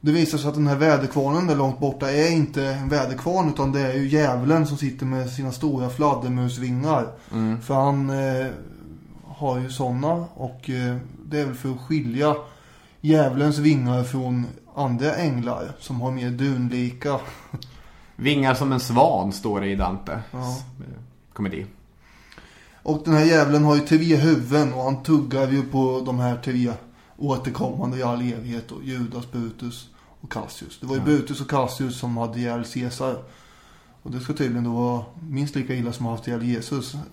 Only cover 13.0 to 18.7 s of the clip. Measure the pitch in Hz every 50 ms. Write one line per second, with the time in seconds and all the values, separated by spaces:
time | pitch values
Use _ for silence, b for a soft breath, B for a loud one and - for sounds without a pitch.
13 | - 151 156 156 147 135 127 135 147 151 147 143 147 156 156 135 123 123 123 127
14 | 123 123 - 135 127 127 123 123 120 120 - - - - - - 143 131 123 117
15 | 131 151 151 - 175 151 131 123 113 123 120 - 82 - 143 - - - 131 120
16 | 120 131 131 131 123 123 123 120 135 139 135 123 123 120 120 123 123 123 123 123
17 | - 147 139 131 - B B B B B B - - B B B B B B B
18 | B B B - 123 135 147 139 135 131 127 - 139 135